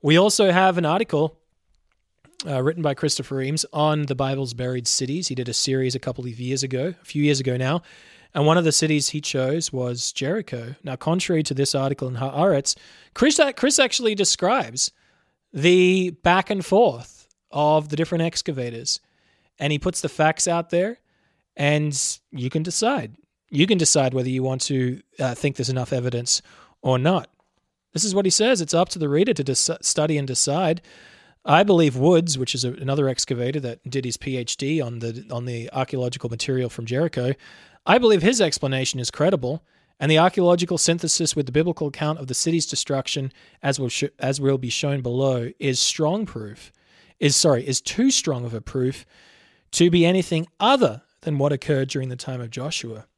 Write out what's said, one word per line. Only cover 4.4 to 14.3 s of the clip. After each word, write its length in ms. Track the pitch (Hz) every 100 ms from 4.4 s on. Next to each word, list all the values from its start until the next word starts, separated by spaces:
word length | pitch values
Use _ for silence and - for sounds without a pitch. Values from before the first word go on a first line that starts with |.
| 131
buried 340 | 117 127 127 117
cities. 400 | - 127 156 185
He 80 | 127
did 120 | 123
a 60 |
series 400 | - - 131 131
a 60 | 127
couple 260 | - 123 123
of 140 | 117
years 240 | 123 131
ago, 320 | 135 127 156 175
a 40 | -
few 180 | 147
years 160 | 147 139
ago 160 | 135 123
now. 280 | 131 170 - - - - _
And 140 | - 151
one 100 | 170
of 60 |
the 80 | 160
cities 380 | 147 156 151 139
he 120 | 151
chose 500 | 147 139 131 156 160
was 400 | 135 123 123 -
Jericho. 640 | - 135 208 - 120 117 139
Now, 120 | - 131
contrary 480 | - 180 - 165
to 100 | 151
this 220 | 135 139 139
article 320 | 135 139 131
in 80 | 123
Haaretz, 600 | 135 135 185 143 139 - - - -
Chris, 260 | - 269 294 285 262
Chris 220 | 262 -
actually 380 | 262 - 233 202
describes 760 | 196